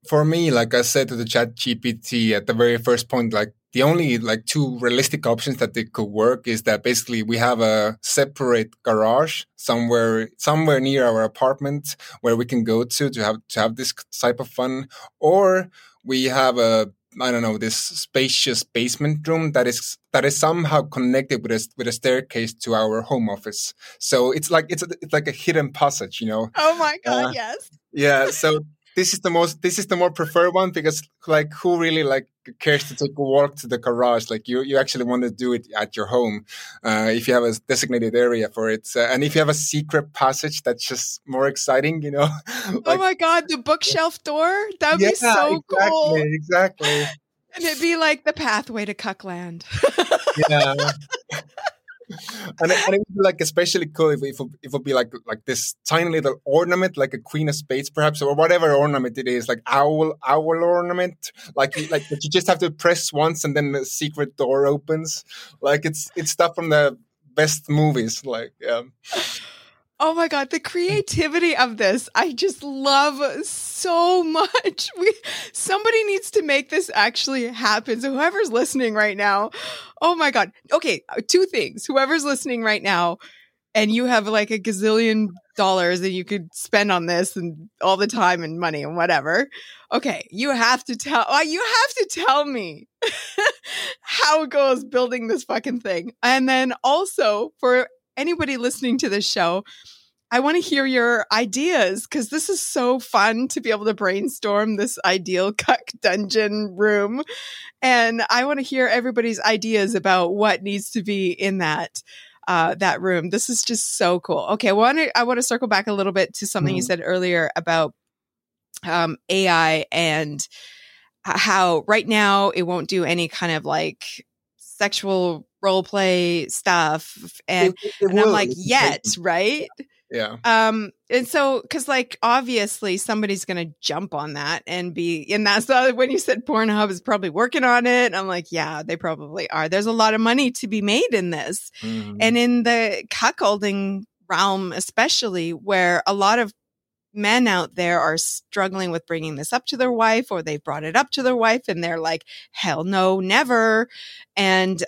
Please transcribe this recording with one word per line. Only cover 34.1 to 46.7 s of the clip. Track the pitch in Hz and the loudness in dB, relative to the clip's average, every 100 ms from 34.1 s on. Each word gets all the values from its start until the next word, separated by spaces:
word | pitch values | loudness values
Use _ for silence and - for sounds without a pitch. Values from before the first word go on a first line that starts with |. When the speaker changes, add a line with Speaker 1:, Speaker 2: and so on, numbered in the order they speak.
| 117 117 | 2 0
Speaker 1:
Like, | 110 120 | -6 -2
you, | 123 | -4
you | 135 135 | 2 2
actually | 131 123 | 2 -2
want | 123 123 | -2 0
to | 123 | -2
do | 101 123 | -2 -2
it | 120 - 107 | -2 -2 -6
at | 110 - | -4 -4
your | 101 | 0
home, | 123 117 104 104 - - - | 0 0 -4 -12 -18 -18 -6
uh, | 113 107 110 | -2 2 2
if | 117 113 | 0 2
you | |
have | 123 | 2
a | 120 110 - | 2 -2 -2
designated | 127 123 123 113 | -2 0 -2 0
area | 120 123 120 104 | 2 2 2 -2
for | - 110 | -2 -2
it. | 110 - | -2 -2
Uh, | 123 | 0
and | 117 127 | 2 2
if | 147 | 2
you | 151 | 2
have | 151 | 2
a | |
secret | 151 - 151 151 156 151 | 0 -2 -4 0 -2 -2
passage, | - 135 135 156 151 | 0 0 0 -6 -4
that's | - 120 - | -4 -4 -4
just | 127 - - - | -6 -6 -10 -6
more | 131 139 | 0 0
exciting, | 139 - 131 143 160 | 0 2 2 2 -2
you | 147 | -4
know? | 143 151 151 - | 0 0 0 -10
<laughs> | - 202 | -10 -6
Speaker 2:
Oh | 185 320 | -4 0
Speaker 1:
Like | 359 | 2
Speaker 2:
my | 381 | 2
God, | 370 330 339 320 | 2 2 2 0
the | 302 | -6
bookshelf | 240 320 - 330 330 - | 0 0 0 0 0 -2
door? | - 302 330 392 427 403 | -6 0 0 0 -4 -2
That | 302 | 0
would | 311 | 4
Speaker 1:
Yeah, | 196 | 2
Speaker 2:
be | 440 | 4
so | 240 208 - 160 - | 4 4 4 0 -2
Speaker 1:
exactly, | 190 202 | 2 2
Speaker 2:
cool. | 320 302 156 | 4 2 2
Speaker 1:
exactly. | 151 156 156 180 185 | 0 -2 0 2 2